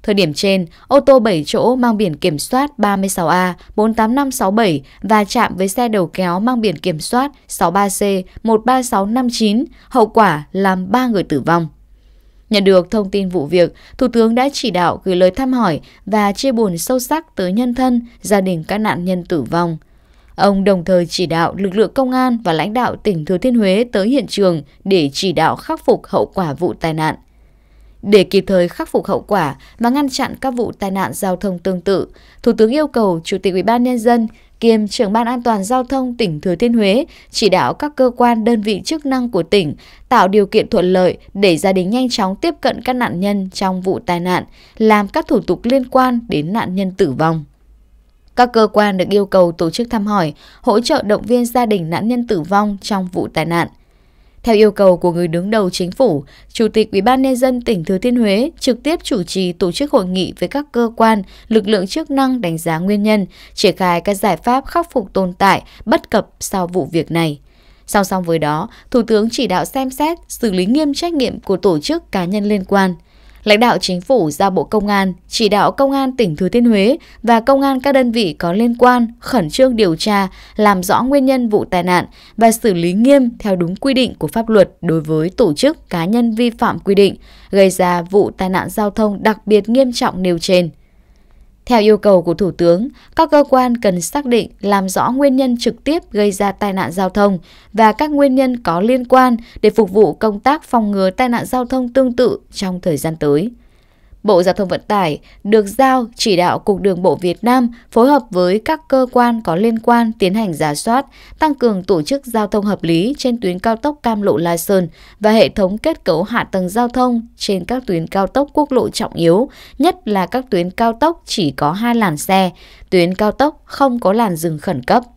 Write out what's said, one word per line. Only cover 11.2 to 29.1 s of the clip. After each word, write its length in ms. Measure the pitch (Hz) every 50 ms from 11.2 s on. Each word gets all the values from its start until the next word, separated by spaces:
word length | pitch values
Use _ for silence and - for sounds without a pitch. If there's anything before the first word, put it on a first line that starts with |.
| 160
tử 160 | - 156 135
vong. 280 | 113 156 165 170 165 147 _ _ _ _ - _ _ _ _ _ _ _ _ _ _ _
Nhận 140 | 214 202 196
được 280 | 196 190 185 175 -
thông 180 | - 220 202 190
tin 200 | - 202 196 185
vụ 160 | 175 175 135
việc, 280 | 147 170 180 170 156 - - - - -
Thủ 100 | - 262
tướng 280 | 247 240 233 220 226 226
đã 140 | 247 254 285 277
chỉ 180 | - - 233
đạo 300 | 175 180 175 160 110 - _
gửi 120 | 190 180
lời 160 | 180 185 185
thăm 220 | 185 - 269 254 262
hỏi 260 | 247 226 185 151 131 - - _ _ _
và 260 | 196 208 214 208 202
chia 200 | 202 - - 269
buồn 260 | 247 226 226 196 170
sâu 220 | 165 - - 254 254
sắc 360 | 247 - 294 320 311 _ _
tới 180 | - 190 180 185
nhân 220 | 220 254 247 240
thân, 260 | 254 254 254 240 240 240 - - -
gia 200 | - 180 214 202
đình 220 | 190 190 180 160 156
các 100 | - 185
nạn 280 | 214 214 208 151 170 175
nhân 180 | 185 185 180 170
tử 160 | - 180 156
vong. 360 | 120 - - 170 175 170 160 160 _ _ _ _ _ _ _ _ _ _ -
Ông 280 | - - 202 196 196 190
đồng 220 | 202 196 180 165
thời 200 | 196 190 180 175
chỉ 200 | 165 - - 185
đạo 280 | 151 165 165 170 - -
lực 180 | 175 196 196 175
lượng 160 | 214 214 - -
công 180 | 269 262 254
an 260 | 254 254 254 254 240 226 -
và 100 | 175 160
lãnh 200 | 156 151 208 214
đạo 220 | 254 240 - -
tỉnh 300 | - - 214 190 160 151
Thừa 120 | - 190
Thiên 180 | 175 - 254 240
Huế 300 | 233 214 190 185 208 247 240
tới 180 | - 208 190 220
hiện 180 | 269 277 202
trường 340 | - - 202 202 185 170 156 135 _ _ _ _
để 260 | 190 196 180 151 139 135
chỉ 180 | - - 185
đạo 240 | 156 156 160 147 117
khắc 300 | - - - 320 311 -
phục 200 | - 220 160 -
hậu 260 | - - 143 104 - _
quả 200 | 196 180 156 135
vụ 200 | 135 180 156 107
tai 200 | - - 165 156
nạn. 220 | 160 156 156 - - _ _ _ _ _ _ _ _ _ _ _ - - - _ _
Để 220 | - 196 208 196 180
kịp 200 | 190 - 196 185
thời 200 | - 196 180 175
khắc 220 | 175 - - 320 -
phục 160 | - 220 175
hậu 160 | -